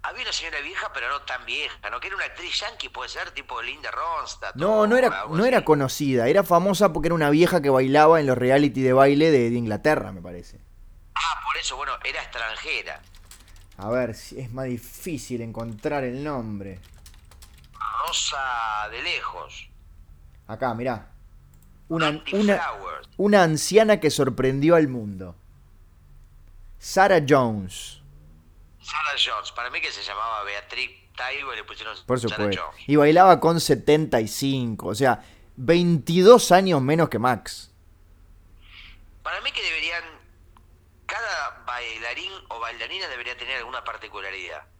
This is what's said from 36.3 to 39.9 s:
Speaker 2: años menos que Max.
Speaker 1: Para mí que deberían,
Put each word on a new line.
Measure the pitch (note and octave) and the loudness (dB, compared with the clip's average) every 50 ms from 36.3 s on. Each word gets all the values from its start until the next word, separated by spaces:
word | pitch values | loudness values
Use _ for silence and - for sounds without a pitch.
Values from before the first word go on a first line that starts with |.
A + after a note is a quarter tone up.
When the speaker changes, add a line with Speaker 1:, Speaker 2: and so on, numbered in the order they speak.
| B3 A3 - - | 10 10 10 6
Speaker 2:
años | F3 F#3 G3 F#3+ E3+ C#3 | 4 6 6 4 2 2
menos | B2+ C3 D3+ E3 D#3 - | 2 2 2 2 2 0
que | - G#2+ | 0 -2
Max. | A2+ B2+ B2 G#2 - - - - - - _ _ _ - - _ - _ - _ - _ - - - - - - - - - - - - - - - - - - | 0 0 0 -2 -6 -14 -16 -16 -18 -20 _ _ _ -20 -20 _ -20 _ -20 _ -20 _ -20 -20 -20 -20 -20 -20 -20 -20 -20 -20 -20 -20 -20 -20 -20 -20 -20 -16
Speaker 1:
Para | - D3+ F3 G3 | -12 -10 -10 -8
mí | A3+ C#4+ | -8 -8
que | - - | -8 -6
deberían, | G3+ F3 E3 D#3 D3+ E3 | -6 -4 -4 -4 -6 -6